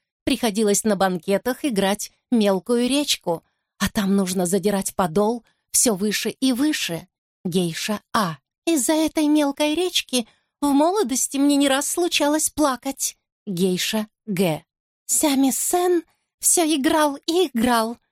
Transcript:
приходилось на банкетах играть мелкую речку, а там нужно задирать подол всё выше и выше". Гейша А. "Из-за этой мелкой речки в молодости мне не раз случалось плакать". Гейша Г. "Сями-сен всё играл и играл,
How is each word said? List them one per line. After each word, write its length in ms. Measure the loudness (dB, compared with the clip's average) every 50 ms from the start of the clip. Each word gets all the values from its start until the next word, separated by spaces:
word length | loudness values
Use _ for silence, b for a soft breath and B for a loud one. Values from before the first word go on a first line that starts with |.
| _ _ _ _ _
приходилось 600 | -4 -2 0 0 -2 0 0 0 2 2 0 0
на 120 | -2 0
банкетах 680 | 0 0 0 0 -4 -2 -2 -2 -2 0 -4 -6 -2 -4
играть 460 | -2 0 0 0 0 -2 -4 -6 -14 _ _ _ _
мелкую 560 | 2 2 4 4 2 0 0 0 0 0 2
речку, 560 | 0 0 0 0 -2 -4 -4 _ -4 -6 -6 -6 _ _ _ _ _ _
а 120 | _ -4 -2
там 260 | -2 -2 0 2 2
нужно 300 | 2 0 0 -2 -2 0
задирать 500 | 0 0 0 0 0 -2 -2 -4 -4 -2
подол 480 | -2 -2 0 0 0 0 0 -2 -4 -8 _ _ _ _ _
всё 240 | -2 0 2 2 0
выше 340 | 0 -2 -2 -2 -2 -4 -6
и 240 | -4 0 0 0 2
выше". 540 | 2 0 0 0 -2 -4 -6 -8 -8 -10 _ _ _ _ _ _ _ _
Гейша 560 | -4 -2 0 -2 -2 -4 -6 -6 -6 -6 -8 -8 _ -2
А. 240 | -2 -2 -2 -6 -10 _ _ _ _ _
"Из-за 280 | 0 0 0 2 0 0
этой 340 | 0 0 0 0 0 0
мелкой 480 | 2 2 2 2 0 0 0 -2 0 0
речки 520 | -2 -2 -2 -4 -4 -6 -2 -4 -4 -4 b b b b b b _
в 60 | 0
молодости 720 | 2 2 4 4 2 2 0 0 0 -2 -4 -4 -4 -2
мне 180 | 0 2 2 4
не 120 | 4 2
раз 200 | 2 2 0 -2 -2
случалось 600 | -2 -2 -2 0 0 0 0 2 2 0 -2 -4
плакать". 680 | 0 0 0 0 0 -2 -6 -8 -6 -6 -8 -8 -8 _ _ _ _ _ _
Гейша 600 | -8 -2 0 0 0 0 -2 -2 -4 -4 -4 -6 -6 _ _ _
Г. 380 | -6 -2 0 0 0 -2 -4 -8 _ _ _ _ _ _ _ _
"Сями-сен 960 | -4 -2 0 0 2 2 2 2 2 0 -2 -2 -2 0 0 2 2 2 0 -2 _ _ _ _ _ _ _
всё 240 | 0 2 2 2 2
играл 520 | 2 0 0 2 2 2 2 2 2 0 -4 -6
и 220 | -2 0 0 0
играл, 500 | 0 0 0 0 2 2 2 0 -2 -6 -12 _ _